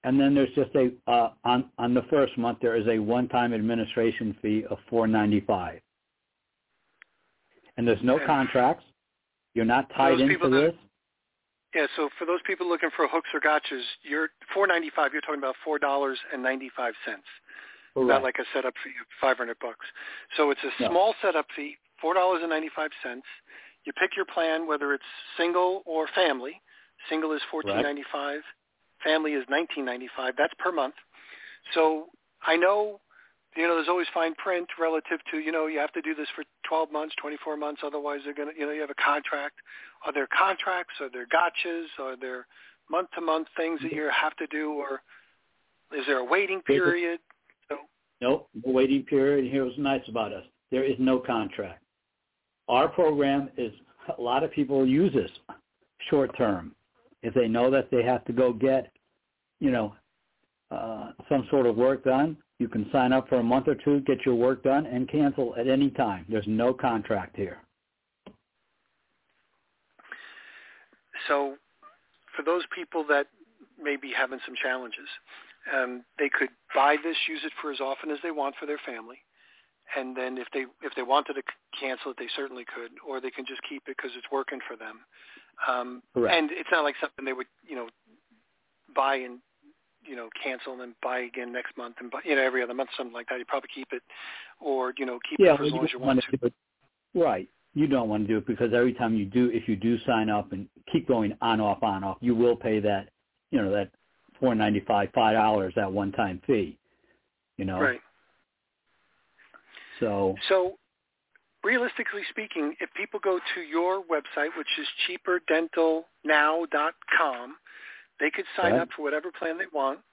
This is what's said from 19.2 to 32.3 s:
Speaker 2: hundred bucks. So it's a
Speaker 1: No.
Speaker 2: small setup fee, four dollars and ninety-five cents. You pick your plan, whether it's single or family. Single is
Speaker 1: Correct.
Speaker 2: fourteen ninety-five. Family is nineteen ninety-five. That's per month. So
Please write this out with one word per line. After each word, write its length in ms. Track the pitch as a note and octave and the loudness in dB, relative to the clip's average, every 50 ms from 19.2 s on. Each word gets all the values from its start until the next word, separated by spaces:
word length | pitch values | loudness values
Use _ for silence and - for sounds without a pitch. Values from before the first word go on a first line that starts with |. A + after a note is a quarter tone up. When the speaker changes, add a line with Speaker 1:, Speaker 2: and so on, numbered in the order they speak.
| - C3+ B2+ B2 | 2 2 2 2
Speaker 2:
hundred 200 | B2 A#2 A#2 _ | -2 -8 -6 _
bucks. 240 | - A#2+ A2 _ - - - - - - - - - _ - | -8 -10 -10 _ -16 -18 -16 -14 -16 -14 -14 -16 -14 _ 0
So 140 | - D3+ D3 | 2 4 4
it's 120 | C#3 - - | 2 0 -2
a 180 | C3+ - - | -8 -4 -2
Speaker 1:
No. 80 | B2+ - | -2 2
Speaker 2:
small 260 | E3+ F3 F#3+ A3 G#3+ - | 4 4 4 4 2 2
setup 240 | - G3 E3+ D#3+ C#3+ _ - | 0 2 2 2 -2 _ -8
fee, 200 | - C#3+ D3 D3 _ _ _ _ _ | -12 -12 -12 -12 _ _ _ _ _
four 140 | - D#3+ F3+ | -2 2 4
dollars 240 | F#3+ F3+ F#3 F#3 E3 | 4 4 4 4 2
and 80 | E3+ E3+ | 0 0
ninety-five 400 | D#3+ D#3 D#3+ D#3 - - D#3 D#3 - - - | -2 -2 -2 -4 -6 -6 -6 -6 -6 -8 -10
cents. 220 | B2+ A#2+ B2+ C#3 - - - _ _ - - - - _ _ _ | -10 -10 -10 -14 -18 -20 -20 _ _ -20 -20 -20 -20 _ _ _
You 80 | D3+ - | -12 -2
pick 220 | - F3+ F#3+ - | 0 0 0 0
your 100 | G3+ F#3+ | -4 -6
plan, 400 | - - - E3 D#3+ D#3+ D#3+ E3 | -4 -2 -2 0 0 0 -2 0
whether 280 | D#3+ D3+ C#3+ D3 C#3+ C#3+ | -2 -2 -2 0 0 -2
it's 80 | C#3+ - - - - - - - - | -2 -4 -12 -16 -16 -16 -14 -4 0
single 460 | E3+ E3+ F3 F3+ F3+ F3+ F#3 G3 - | 0 2 4 4 2 2 2 -2 -6
or 220 | - D#3+ D#3+ D#3 D3 - | -4 -2 -2 -2 -2 2
family. 440 | F#3+ F#3 D#3+ C#3 B2+ B2 C#3 E3 - _ _ - - - _ _ _ - - | 2 4 4 2 0 -4 -10 -12 -12 _ _ -20 -20 -20 _ _ _ -8 -4
Single 260 | D#3+ D#3 D#3+ D#3 D#3 | -4 -2 -2 -2 -2
is 80 | D3 - - | -4 -4 -6
Speaker 1:
Correct. 160 | - D#3+ D#3 G2+ | -6 -6 -4 -2
Speaker 2:
fourteen 160 | G2 G#2+ B2 | 0 0 0
ninety-five. 580 | C#3+ C#3+ C#3+ C#3 - - D3 C#3+ C#3+ C#3+ D3+ D3+ - - _ _ _ _ _ _ _ _ _ - | 0 -2 -6 -8 -8 -8 -6 -6 -6 -6 -8 -10 -14 -20 _ _ _ _ _ _ _ _ _ 0
Family 300 | D#3 D#3 D#3+ D#3 D3+ D3 | 2 2 4 2 2 0
is 100 | C#3 B2+ A#2+ | -2 -2 0
nineteen 360 | C#3 D3+ E3+ E3 - D3+ C#3 | 0 0 0 -2 -4 -6 -4
ninety-five. 500 | B2+ B2 B2 B2+ A#2+ - - C3 B2+ B2+ - | -6 -6 -6 -8 -12 -10 -6 -6 -6 0 0
That's 160 | D3 D#3 - _ | 0 0 0 _
per 120 | - F3+ | -4 -2
month. 220 | F3+ D#3 C3+ C3+ - - - _ _ - - - - - - - - - _ - - | 0 0 -2 -2 -4 -10 -20 _ _ -20 -20 -20 -20 -20 -20 -20 -20 -20 _ -4 2
So 360 | E3 D#3+ D#3 D#3+ D#3 D#3+ - _ _ _ _ | 4 4 4 4 0 -6 -10 _ _ _ _